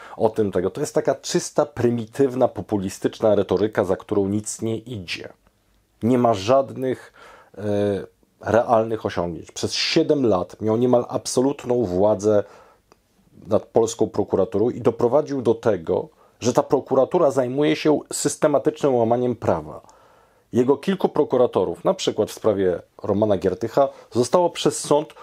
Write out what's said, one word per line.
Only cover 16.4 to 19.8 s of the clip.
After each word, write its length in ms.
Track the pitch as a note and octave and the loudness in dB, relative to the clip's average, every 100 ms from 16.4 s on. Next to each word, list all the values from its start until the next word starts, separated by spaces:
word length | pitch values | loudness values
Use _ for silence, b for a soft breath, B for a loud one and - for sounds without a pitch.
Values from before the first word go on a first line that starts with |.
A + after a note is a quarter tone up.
| A2 | -2
ta 100 | B2+ | 0
prokuratura 680 | C#3+ C#3 - C3 B2+ F3+ D3+ | 2 0 0 0 2 2 2
zajmuje 440 | B2+ B2 C3+ D3+ D3+ | 0 -2 0 0 0
się 240 | D#3 D3 - | 0 0 -2
systematycznym 840 | - D3 - D#3 C#3+ D#3 D3+ D3 B2 | -6 -6 0 2 2 0 0 0 2
łamaniem 400 | A2+ A#2+ B2 A#2 | 2 0 0 -2
prawa. 580 | - E2+ D2+ C#2+ | -2 -2 -4 -14